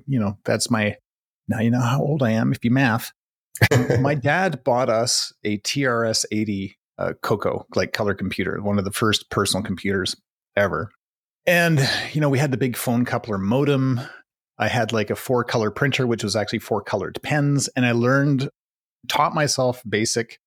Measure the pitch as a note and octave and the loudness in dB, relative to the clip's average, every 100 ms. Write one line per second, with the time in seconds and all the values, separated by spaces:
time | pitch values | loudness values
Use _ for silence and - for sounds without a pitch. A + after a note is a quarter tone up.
0 | - C3+ G2+ G#2 - A2+ - A#2 G#2 - | -2 -2 -2 -4 -2 -2 0 0 0 -4
1 | _ _ _ _ - A#2 A#2 B2 A#2+ C3+ | _ _ _ _ -6 0 2 2 2 0
2 | D3 D3+ B2 A2 B2+ C3 A#2+ B2+ C3+ A2 | 0 0 2 2 0 0 2 2 4 2
3 | - - _ _ _ - A2 C3 B2 B2 | -4 -16 _ _ _ 0 4 4 4 2
4 | C3 D3+ C3 D#3+ F#3+ C#3+ - B2 B2+ A2 | 2 0 2 2 0 -2 0 2 4 2
5 | B2 - - - - G#2 - C#3 C3+ A#2 | 2 0 -4 -6 -4 -4 -4 -2 0 0
6 | A2+ A2 - G#2+ G#2+ G2 G2 - _ - | 0 0 -2 -2 -2 -2 -6 -12 _ -6
7 | F#2 - - G#2+ - - - - F#2+ - | -6 -4 -2 -2 -2 -4 -4 -4 -2 -2
8 | G#2 G2 F#2+ - F#2+ - G2+ G2+ F#2+ - | -2 -2 -4 -4 -4 -4 -2 -2 -2 0
9 | A2 G2+ - - G2 G#2 - F#2+ G2 G2 | 0 0 -2 -2 0 -2 -4 -6 -2 -2
10 | F#2 - _ _ _ - G2+ D#2+ - _ | -2 -6 _ _ _ -2 0 -2 -6 _
11 | _ _ _ _ - F3 E3+ D#3 C3+ - | _ _ _ _ 2 4 4 2 2 -2
12 | - D3+ D3+ C3 D3 B2+ C3 G#2+ - A#2+ | -4 -2 0 2 0 0 -2 -4 -2 0
13 | A#2+ A#2+ - G2+ G2 B2+ D3 C#3 C3 B2 | 0 -2 -4 -4 0 2 2 2 2 0
14 | B2+ - _ _ _ - G#2+ A#2+ A2 A2+ | -4 -14 _ _ _ -4 -2 0 0 0
15 | G#2 G#2 - B2 A2+ B2 G#2+ - C#3+ B2+ | -2 -4 -2 -2 0 0 0 0 0 0
16 | B2+ A#2 G#2+ G#2+ G2+ A2+ - G#2+ - G#2+ | 0 0 -2 -2 -2 -4 -4 -4 -2 -4
17 | E2+ - - D3+ C#3+ C#3+ - - B2 A#2+ | -4 -8 -2 0 2 0 -2 0 0 2
18 | A#2+ C#3 C#3+ C3+ C3+ _ _ _ _ _ | 4 4 2 0 -2 _ _ _ _ _
19 | B2 - D#3 E3+ D3 - B2+ A#2+ G#2+ G#2 | -6 0 0 2 0 2 0 0 -2 -2
20 | A2 - A2+ - | 0 -2 -4 -8